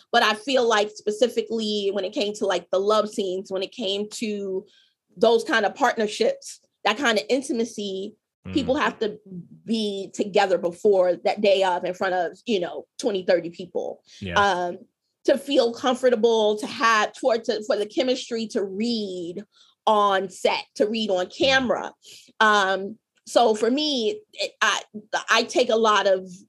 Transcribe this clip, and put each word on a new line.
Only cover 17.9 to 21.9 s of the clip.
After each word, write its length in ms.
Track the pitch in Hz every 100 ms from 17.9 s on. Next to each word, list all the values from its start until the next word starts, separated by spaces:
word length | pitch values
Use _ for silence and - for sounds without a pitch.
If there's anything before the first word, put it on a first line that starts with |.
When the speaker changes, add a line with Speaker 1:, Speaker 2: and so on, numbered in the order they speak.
| 320 254 262 - 226 220
Speaker 1:
to 140 | 247
read 840 | 196 190 226 226 208 180 170 180 208 _ _ _ -
on 420 | 214 202 190 190
set, 360 | - 202 170 - -
to 100 | 208
read 240 | 226 214
on 180 | 185 185
Speaker 2:
Mm. 100 | -
Speaker 1:
camera. 560 | 269 269 247 165 -